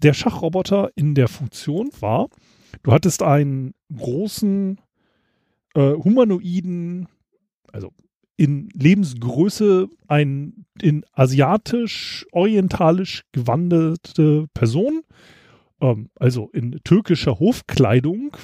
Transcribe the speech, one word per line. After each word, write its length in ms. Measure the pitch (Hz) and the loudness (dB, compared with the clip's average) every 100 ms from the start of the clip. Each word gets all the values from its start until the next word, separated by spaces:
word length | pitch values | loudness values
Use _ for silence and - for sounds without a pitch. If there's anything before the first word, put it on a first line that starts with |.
der 120 | 151 | 2
Schachroboter 800 | 139 240 175 165 180 180 202 196 - | 2 -2 -2 -4 -4 0 0 -2 -2
in 180 | 151 | 0
der 140 | 143 123 | 2 0
Funktion 600 | - 123 - - 156 269 - | -2 -12 -10 -8 -6 -6 -6
war, 300 | 104 131 247 _ _ _ _ - | -4 -2 -4 _ _ _ _ -8
du 100 | - | 2
hattest 280 | 151 156 - | 2 2 -2
einen 520 | 180 143 143 135 131 - - | 2 2 0 -4 -8 -14 -18
großen, 880 | 131 - 135 208 - 208 196 190 196 _ _ _ _ _ _ _ _ _ 151 | -12 -8 -6 -6 -4 -2 -2 -4 -8 _ _ _ _ _ _ _ _ _ 0
äh, 160 | 139 | 2
humanoiden, 1160 | 151 185 247 233 180 175 180 175 175 170 180 175 _ _ _ _ _ _ | 2 2 4 4 2 -4 -2 -2 -4 -8 -10 -12 _ _ _ _ _ _
also 180 | 104 95 _ _ _ _ - | -14 -14 _ _ _ _ 0
in 320 | 147 143 - | 0 0 -8
Lebensgröße, 1200 | - 139 202 170 123 120 120 196 - 214 185 196 _ - | 0 4 4 2 -4 -6 0 0 2 2 2 0 _ -2
ein 580 | 147 143 139 147 - - - | 0 0 -4 -10 -16 -20 -2
in 240 | 170 151 - | 0 0 -4
asiatisch-orientalisch 2000 | - 131 135 139 214 - 240 233 - - - - 170 202 214 185 - 165 180 190 - _ | 0 2 4 2 2 -2 -4 -4 -6 -12 -14 -6 0 2 2 0 2 2 2 -2 -8 _
gewandelte 1120 | 135 120 135 175 170 160 165 - - 156 151 156 | -6 -2 0 2 2 2 -2 -6 2 2 2 -2
Person, 480 | - 117 135 247 320 - _ _ _ _ _ _ - | -2 -2 0 -2 -2 -8 _ _ _ _ _ _ -4
ähm, 300 | 135 110 117 - | -2 -2 -6 -2
also 340 | 127 123 107 | -2 -2 -6
in 260 | - 120 135 - | -6 -8 -6 2
türkischer 540 | 180 196 175 - 113 | 2 2 0 0 0
Hofkleidung, 1000 | 185 247 - - 117 123 139 202 285 - | 0 0 -4 0 4 4 0 -4 -8 -12